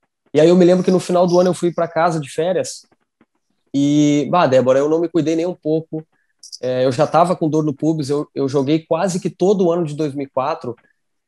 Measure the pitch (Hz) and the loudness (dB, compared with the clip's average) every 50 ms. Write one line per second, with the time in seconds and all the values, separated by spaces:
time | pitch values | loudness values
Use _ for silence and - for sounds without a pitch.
0 | _ _ _ _ _ _ - 143 156 170 180 185 180 175 180 185 185 196 185 175 | _ _ _ _ _ _ 2 4 4 6 6 6 6 6 4 2 2 2 0 0
1 | - - 185 175 185 180 170 175 180 180 170 - 175 175 160 - 170 165 - 160 | 0 0 0 2 2 2 2 2 2 2 0 -2 -4 -4 -2 -4 -6 -4 -2 -2
2 | 160 175 160 160 139 127 - - 160 180 185 156 123 - - - - _ _ _ | 0 0 -2 -2 -6 -6 -6 -4 -4 -2 -2 -4 -4 -6 -10 -16 -20 _ _ _
3 | _ _ _ _ _ _ _ _ _ _ _ _ _ _ - 139 139 143 147 151 | _ _ _ _ _ _ _ _ _ _ _ _ _ _ -2 0 0 2 2 2
4 | 147 147 147 147 139 120 - 147 160 131 127 131 123 127 131 135 143 151 160 165 | 4 2 2 0 0 0 0 2 2 4 4 4 4 4 2 2 2 0 0 0
5 | 170 160 - 170 143 156 165 160 165 185 175 - - 151 156 160 160 - - 156 | -2 -2 -2 -2 -2 0 -2 -2 -2 -4 -6 -6 -6 -4 -4 -4 -4 -6 -10 -12
6 | 156 _ _ _ _ _ _ _ - - - - 123 127 127 127 131 135 120 143 | -12 _ _ _ _ _ _ _ -20 -20 -16 -10 -6 -4 -2 0 0 0 0 0
7 | 151 139 - 156 175 175 180 - 170 156 147 156 156 151 139 - 151 156 165 156 | 0 2 2 2 2 2 0 -2 -2 -2 0 0 0 -2 -2 -2 -2 -2 -2 -2
8 | 143 131 143 147 156 - - 135 139 135 135 143 135 139 156 160 160 - 165 160 | -2 -4 -4 -4 -6 -6 -6 -4 -4 -2 0 0 0 0 0 -2 -2 -2 -2 -2
9 | 185 190 165 190 - 175 - - 180 190 214 180 196 165 165 175 170 147 147 143 | -2 -2 -4 -4 -6 -6 -4 0 0 2 2 2 2 2 0 0 -2 -4 -4 -4
10 | 156 147 131 143 139 135 - 127 131 147 165 165 - 123 110 - _ _ _ _ | -6 -6 -6 -8 -10 -8 -6 -4 -4 -4 -4 -6 -8 -12 -12 -12 _ _ _ _
11 | _ _ _ _ _ | _ _ _ _ _